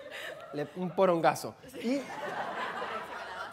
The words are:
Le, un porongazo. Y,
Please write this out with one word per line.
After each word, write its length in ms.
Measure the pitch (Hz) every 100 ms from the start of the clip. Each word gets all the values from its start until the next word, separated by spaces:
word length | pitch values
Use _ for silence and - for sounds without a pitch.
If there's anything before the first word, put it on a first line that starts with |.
| - - - - -
Le, 140 | 147 147
un 160 | - 180
porongazo. 640 | 160 190 170 156 143 120 - - -
Y, 200 | 233 277 254 - - - - - - - - - - - - - -